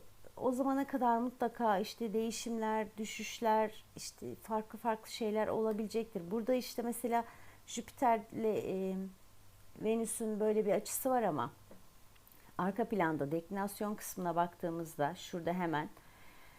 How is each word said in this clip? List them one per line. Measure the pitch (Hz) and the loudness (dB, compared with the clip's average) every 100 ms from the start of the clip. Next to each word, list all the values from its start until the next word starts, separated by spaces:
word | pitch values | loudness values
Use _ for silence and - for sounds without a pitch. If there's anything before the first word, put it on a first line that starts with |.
| - - - - | -14 -16 -14 -2
o | 254 | 0
zamana | 247 269 269 277 | 2 2 2 0
kadar | 269 240 233 | 2 4 6
mutlaka | 247 247 233 233 226 190 | 2 0 -2 2 4 4
işte | 214 - 233 | 2 -4 0
değişimler, | 214 226 220 226 226 220 220 208 214 | 0 0 -2 -4 -2 0 0 -2 -6
düşüşler, | 214 - 214 - 226 220 220 - - - | -6 -6 -8 0 4 4 4 -2 -16 -12
işte | - - 123 | -12 -10 -10
farklı | 113 - 220 214 220 | -8 -2 -2 -2 -4
farklı | 233 220 - | -2 -2 -4
şeyler | - 214 214 214 | -4 0 2 2
olabilecektir. | 226 220 208 208 226 220 185 170 | 2 2 0 -2 -2 -2 -6 -4
Burada | 226 226 | -2 2
işte | 254 - - | 2 0 -4
mesela | 233 233 233 233 233 - - - - | -4 -2 0 0 -2 -10 -18 -18 -12
Jüpiter'le, | - - - 247 226 208 - | -10 -8 2 4 4 2 -2
e, | 220 180 - 190 190 190 190 - - - - - - - | 0 2 0 -2 -2 -2 -6 -10 -20 -20 -20 -20 -18 -4
Venüs'ün | 214 226 220 - 220 208 | 0 0 0 -2 -2 2
böyle | 214 214 202 | 2 4 4
bir | |
açısı | 185 - - 262 | 2 0 -2 2
var | 254 | 4
ama | 208 147 127 - - - - - - - - - - - | 4 2 -2 -6 -18 -18 -18 -20 -20 -20 -20 -20 -12 -2
arka | 180 196 226 | 0 2 0
planda | 202 160 151 139 | 2 2 2 0
deklinasyon | 165 - 196 202 - 208 | -2 -2 -4 -4 -2 -4
kısmına | 208 - - 180 165 | -4 -8 -4 0 2
baktığımızda | 180 - 175 165 160 - 147 | 0 0 -4 -4 -4 0 0
şurada | 175 - 175 165 | -2 -8 -4 -2
hemen, | 180 170 147 170 - - - - - - | 0 2 0 -2 -8 -20 -20 -20 -20 -20